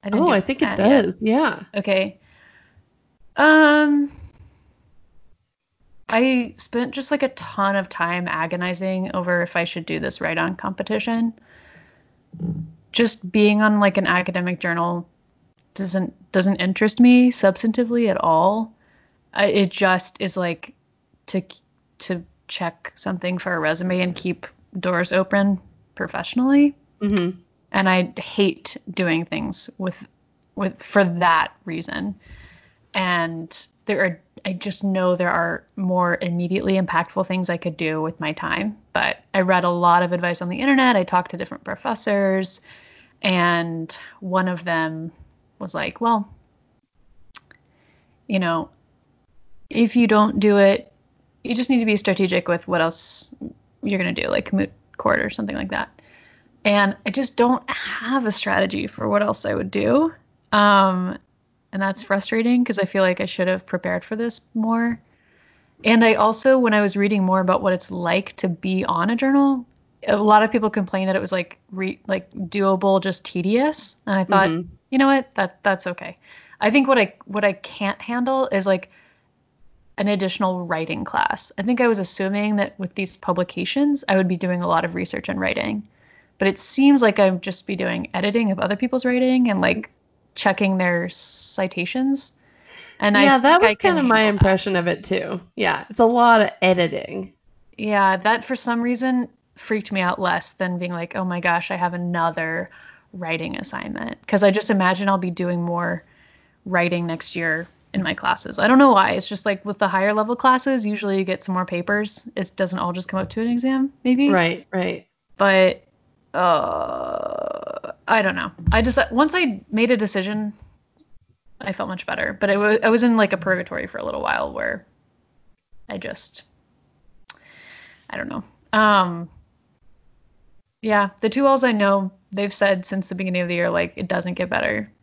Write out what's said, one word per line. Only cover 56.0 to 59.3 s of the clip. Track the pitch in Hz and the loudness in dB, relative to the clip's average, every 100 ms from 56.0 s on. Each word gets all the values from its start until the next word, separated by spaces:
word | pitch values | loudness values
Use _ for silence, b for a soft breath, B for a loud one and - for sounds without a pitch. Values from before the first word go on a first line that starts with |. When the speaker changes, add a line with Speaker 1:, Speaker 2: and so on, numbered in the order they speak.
| b b b b b _ 214 | b b b b b _ 0
Speaker 1:
And | 202 196 - - | 2 2 -2 -6
I | |
just | 233 254 - | -4 -4 2
don't | 240 254 - | 2 2 -4
have | - - - 226 269 226 | -10 -8 -8 -4 -2 0
a | |
strategy | 190 202 196 190 - - | -2 -2 0 0 -4 -8
for | - 110 | -6 -2
what | 104 | 0
else | - | 0